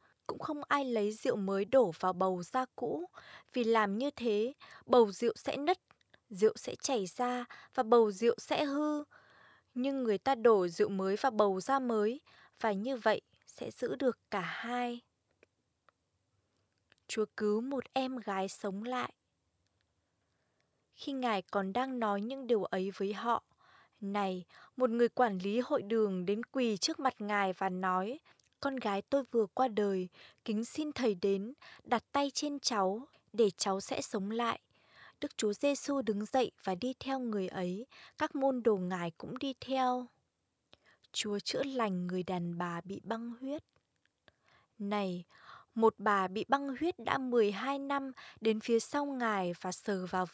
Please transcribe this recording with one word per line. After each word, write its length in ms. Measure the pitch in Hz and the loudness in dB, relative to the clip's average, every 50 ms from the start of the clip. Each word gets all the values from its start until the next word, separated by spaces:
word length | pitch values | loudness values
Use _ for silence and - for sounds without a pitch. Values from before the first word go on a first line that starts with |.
| _ _ _ _ _ | _ _ _ _ _
Cũng 120 | - - - | -10 -10 -8
không 240 | - - 302 294 285 - | -6 -6 -6 -6 -2 -2
ai 160 | 277 285 277 | 0 0 0
lấy 280 | 254 240 220 202 208 | 0 0 2 2 0
rượu 240 | 220 - - 269 - | -2 0 0 0 0
mới 280 | 208 190 190 196 196 208 | 0 0 0 0 0 0
đổ 280 | 202 - 269 233 175 160 - | 6 6 6 6 6 4 0
vào 120 | - 185 | 0 0
bầu 300 | 175 175 190 190 185 175 | 2 4 2 2 2 0
da 240 | 175 - - - 262 - _ | -4 -2 -2 -2 -2 -2 _
cũ, 280 | - 247 - - 302 349 - - - - - - - - _ | -6 -4 -2 -2 -4 -4 -8 -12 -20 -20 -20 -20 -20 -20 _
vì 120 | - 254 233 | -2 0 2
làm 340 | 220 226 226 214 202 196 220 | 4 6 6 4 4 2 0
như 120 | 262 285 | -2 -2
thế, 420 | - - 240 240 208 208 220 254 294 - - - - - - | -2 -2 -2 0 2 2 0 -2 -4 -8 -18 -20 -20 -20 2
bầu 260 | - 269 247 226 202 | 6 8 8 8 8
rượu 200 | 190 - 240 233 - | 4 0 0 0 0
sẽ 200 | - - 285 - | 0 -4 -4 -4
nứt, 240 | 262 285 320 370 - _ _ - _ _ _ - _ _ _ | 0 2 0 0 0 _ _ -20 _ _ _ -20 _ _ _
rượu 220 | 220 180 208 - - | -2 2 2 2 2
sẽ 180 | - - - - | 0 -6 -8 -8
chảy 320 | - - - 269 220 190 | -6 -4 -2 -2 -2 -2
ra 380 | 175 - - 247 247 247 247 240 - - - - - _ | -4 -4 -2 -2 -2 -2 -4 -6 -10 -14 -20 -20 -6 _
và 80 | - | -2
bầu 300 | 233 220 240 240 226 208 | 4 8 8 8 8 6
rượu 220 | 196 185 226 233 - - | 4 4 4 4 4 2
sẽ 260 | - - 294 269 302 | 0 -2 0 0 0
hư. 400 | 277 277 294 302 302 302 294 294 - - - - - - - - - - _ _ _ _ | 0 0 0 0 0 -2 -4 -6 -10 -16 -20 -20 -20 -20 -20 -20 -20 -20 _ _ _ _
Nhưng 280 | 247 247 277 277 269 247 | -4 -2 -2 -2 0 0
người 140 | 226 202 190 | 0 0 0
ta 160 | - 269 269 | 2 0 0
đổ 340 | 233 220 240 220 196 180 175 | 4 6 6 8 8 6 2
rượu 200 | 170 - 208 - | 2 0 0 2
mới 280 | 196 190 190 190 202 | 2 0 0 0 0
vào 160 | 214 - 269 | 2 0 0
bầu 280 | 220 214 214 202 190 190 | 4 4 4 4 4 0
da 180 | - - 269 277 | 0 0 0 0
mới, 420 | 262 240 226 214 208 220 247 302 - _ - - - - _ - | 2 0 0 0 0 0 -2 -4 -10 _ -20 -20 -20 -20 _ -4
và 120 | - 220 | -2 -2
như 240 | 202 190 214 262 269 | 0 0 -2 -4 -4
vậy 240 | 226 208 220 202 - - _ _ _ _ | 0 2 2 2 2 -2 _ _ _ _
sẽ 240 | - - - - - | -20 -16 -12 -12 -12
giữ 240 | - - - - - | -8 -6 -4 -4 -2
được 220 | 254 277 254 - - _ _ | 2 2 0 0 0 _ _
cả 100 | - 196 | -6 -4
hai." 600 | 170 165 156 - - 233 247 247 247 240 240 240 - _ _ _ _ _ _ _ _ _ _ _ _ _ _ _ _ _ _ _ _ _ _ _ _ _ _ _ _ _ _ _ _ _ _ _ _ _ _ _ _ - | -4 -4 -6 -8 -6 -4 -4 -4 -4 -4 -6 -10 -14 _ _ _ _ _ _ _ _ _ _ _ _ _ _ _ _ _ _ _ _ _ _ _ _ _ _ _ _ _ _ _ _ _ _ _ _ _ _ _ _ -8
Chúa 160 | - 220 214 - _ | -4 -4 -4 -4 _
cứu 240 | - 214 208 208 220 | -2 0 0 0 0
một 240 | 240 269 277 254 - - | -2 -2 -4 -6 -6 -4
em 240 | - 269 262 262 262 | -4 -2 -2 -2 -6
gái 320 | 247 214 214 196 190 190 196 | -6 -6 -4 -2 -2 -2 -4
sống 360 | - - - 202 185 202 220 | -4 -6 -6 -6 -6 -6 -6
lại. 280 | 247 254 254 247 - - _ _ _ _ _ _ _ _ _ _ _ _ _ _ _ _ _ _ _ _ _ _ _ _ _ _ _ _ _ _ _ _ _ _ _ _ | -6 -4 -4 -4 -6 -10 _ _ _ _ _ _ _ _ _ _ _ _ _ _ _ _ _ _ _ _ _ _ _ _ _ _ _ _ _ _ _ _ _ _ _ _
Khi 180 | - - 294 | -12 -10 -8
Ngài 300 | 277 262 247 240 214 190 | -6 -2 -2 0 0 -2
còn 300 | 185 - - 202 190 190 | -2 -2 -2 -2 -2 0
đang 260 | 190 240 262 269 262 247 | -2 -2 -2 -2 -2 -2
nói 220 | 233 208 202 202 | 0 0 0 0
những 260 | 208 233 269 269 262 | -2 -4 -8 -8 0
điều 180 | 226 240 208 185 | 0 2 2 2
ấy 260 | - - 190 185 196 | 0 -2 -2 -2 -4
với 220 | 185 - 196 196 | -4 -4 -4 -4
họ, 300 | 208 196 220 240 233 - - _ _ _ _ _ - - - _ _ _ | -4 -4 -2 0 -2 -2 -2 _ _ _ _ _ -20 -20 -20 _ _ _
này, 440 | 208 196 202 208 202 190 185 180 175 - - - - - _ | -8 -4 -2 -2 0 0 -2 -6 -8 -12 -20 -20 -20 -18 _
một 140 | - 254 233 | 0 0 2
người 180 | 226 233 240 226 | 4 4 2 2
quản 300 | - - 247 220 196 185 | 4 2 2 2 2 -2
lý 220 | 180 202 208 247 | -2 0 0 0
hội 220 | 247 - 302 - | 0 0 0 0
đường 440 | - 202 226 220 214 202 190 180 180 | 0 0 0 2 2 2 0 -2 -2
đến 160 | 180 208 220 240 | -2 -2 -2 -4
quỳ 320 | - - 269 247 226 214 | -4 -2 0 0 0 0
trước 240 | 185 - - 320 - | 0 -2 -2 -2 -2
mặt 140 | 269 262 - - | -2 -4 -2 -2
Ngài 340 | 208 208 208 202 196 190 | -4 -2 0 0 2 0
và 160 | 180 - 190 190 | 0 0 -2 -2
nói, 520 | 185 180 190 185 185 185 190 214 269 330 - _ _ _ _ _ _ _ | -2 -2 0 0 0 0 0 -2 -6 -10 -12 _ _ _ _ _ _ _
"Con 160 | - 277 269 | -4 -4 -4
gái 260 | 254 - 214 202 196 | -2 -2 -2 -2 -2
tôi 220 | - _ 277 277 254 - | 0 _ 0 0 0 2
vừa 160 | - 233 214 | 0 0 0
qua 220 | 185 - - 262 247 | 2 2 2 2 2
đời, 400 | 208 214 208 202 196 185 185 180 - - - - - _ _ | 2 0 0 2 0 0 -2 -4 -8 -16 -20 -20 -20 _ _
kính 200 | - 208 214 233 | -4 -4 -2 -2
xin 280 | - - - 311 294 | -4 -4 -4 -4 -6
thầy 220 | 285 - 262 226 202 | -4 -2 0 0 0
đến, 380 | 180 - 196 196 190 202 233 285 - - - - - _ | 0 0 0 0 0 -2 -8 -12 -16 -20 -20 -20 -20 _
đặt 200 | - 254 220 - _ | -2 -2 -2 -2 _
tay 180 | - 285 285 277 - | -2 -2 -2 0 -2
trên 240 | - 302 294 285 277 | -4 -4 -4 -6 -4
cháu, 500 | - - 240 208 190 185 196 233 277 - _ _ _ _ | -4 -2 0 2 2 2 0 -2 -8 -14 _ _ _ _
để 180 | - 208 226 202 | 2 2 4 4
cháu 300 | - - - 202 190 196 | 4 0 0 0 0 -2
sẽ 220 | - - 175 - | -2 -4 -4 -4
sống 280 | - - - 202 190 202 | -4 -4 -4 -4 -4 -4
lại." 300 | 220 233 240 226 - - - _ _ _ _ _ _ - - - _ _ | -2 -2 -2 -2 -4 -6 -10 _ _ _ _ _ _ -20 -20 -20 _ _
Đức 180 | - 294 - - | -8 -8 -4 -2
Chúa 140 | - 208 | -2 -2
Giêsu 500 | 202 - - 285 285 - - - 277 277 | 0 2 2 2 2 2 0 -2 -2 0
đứng 220 | 208 220 208 202 214 | 0 -2 -2 -2 -4
dậy 260 | - - 262 254 - - _ - | 0 0 0 0 0 -2 _ -4
và 100 | 196 185 | -4 -4
đi 200 | 180 254 254 254 - | -2 -2 -4 -6 -6
theo 180 | - 277 269 269 | -6 -4 -4 -4
người 300 | 247 233 214 202 185 180 | -2 -4 -2 -2 -4 -4
ấy, 380 | - 190 180 180 180 202 254 - - - - - _ - | -4 -4 -4 -4 -4 -6 -8 -14 -18 -20 -20 -20 _ -4
các 160 | 302 311 - | -4 -4 -2
môn 280 | 285 269 277 262 247 | 0 0 0 0 2
đồ 140 | 220 233 208 | 4 2 4
Ngài 340 | 185 180 180 185 175 175 170 | 4 0 -2 -4 -4 -4 -6
cũng 280 | - - - - 226 254 | -8 -10 -12 -10 -8 -6
đi 160 | 277 269 254 - | -6 -8 -8 -8
theo. 460 | - 247 269 262 254 254 247 247 247 240 _ _ _ _ _ _ _ _ _ _ _ _ - _ _ _ _ _ _ _ | -6 -4 -2 0 0 0 0 -2 -4 -10 _ _ _ _ _ _ _ _ _ _ _ _ -20 _ _ _ _ _ _ _
Chúa 260 | - - - 214 208 202 | -6 -6 -4 -4 -4 -4
chữa 240 | - - - - | -4 -4 -4 -2
lành 440 | 285 277 262 254 226 208 185 180 180 | -2 -2 -2 -2 -2 0 -2 -2 -4
người 160 | 175 180 185 | -2 -4 -4
đàn 360 | 175 190 180 180 170 170 170 170 | -2 -2 -4 -4 -4 -4 -4 -4
bà 220 | 180 175 170 170 | -4 -4 -4 -8
bị 200 | - 185 196 190 - | -8 -10 -12 -12 -6
băng 260 | 190 226 226 233 233 233 240 | -6 -6 -6 -6 -10 -10 -10
huyết. 240 | 262 269 285 320 - _ _ _ _ _ _ _ _ _ _ _ _ - _ _ _ _ _ _ _ _ _ - | -8 -8 -8 -8 -10 _ _ _ _ _ _ _ _ _ _ _ _ -20 _ _ _ _ _ _ _ _ _ -10
Này, 460 | 202 202 208 208 202 185 175 180 175 - _ - - - - - - _ _ | -6 -2 -2 -2 -2 -2 -4 -6 -8 -14 _ -20 -20 -20 -20 -20 -20 _ _
một 200 | 226 226 226 - - | 4 4 4 4 4
bà 300 | 196 214 202 196 185 180 | 2 2 2 2 2 0
bị 160 | 185 220 - - | -2 -6 0 0
băng 280 | 269 277 285 277 262 | 0 0 0 -4 -4
huyết 220 | 240 302 349 - - | -2 -2 -2 -2 -4
đã 200 | 220 - - 269 | -4 -2 -2 -2
mười 340 | 262 254 240 240 214 202 | -2 2 4 4 4 4
hai 260 | 196 196 233 269 277 277 | 2 -2 -4 -4 -4 -4
năm 340 | 277 277 285 277 269 269 254 - - - - - | -4 -4 -4 -4 -4 -6 -10 -14 -20 -20 -18 -2
đến 200 | 214 226 214 220 | 0 0 0 0
phía 200 | - - 233 226 | 0 2 2 2
sau 260 | - - - 294 294 | 2 0 0 -2 -2
Ngài 480 | 285 277 254 240 226 208 196 185 175 175 - | -2 -2 -2 -2 0 0 0 0 -2 -4 -4
và 120 | - 185 | -6 -6
sờ 340 | 180 - - - 202 185 180 | -6 -4 -4 -2 -2 -2 -2
vào 200 | 175 190 185 185 175 | -2 -2 -2 -2 -2